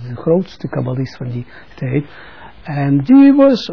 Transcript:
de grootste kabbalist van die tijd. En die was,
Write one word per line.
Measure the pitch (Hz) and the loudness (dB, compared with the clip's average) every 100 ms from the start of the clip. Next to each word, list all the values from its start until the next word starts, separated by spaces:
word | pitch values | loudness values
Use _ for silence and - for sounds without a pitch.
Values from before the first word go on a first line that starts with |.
| 123 | -10
de | 120 | -8
grootste | 165 175 180 - 139 | -2 -2 -4 -12 -10
kabbalist | 143 127 127 131 - | -8 -6 -6 -8 -10
van | 123 | -12
die | 120 - - - - | -10 -12 -20 -20 -12
tijd. | 131 139 151 - - - - - | -6 -6 -6 -14 -20 -20 -20 -20
En | - 143 139 139 | -10 -6 -2 -2
die | 135 269 277 | 4 6 6
was, | 277 277 240 - | 6 4 2 -4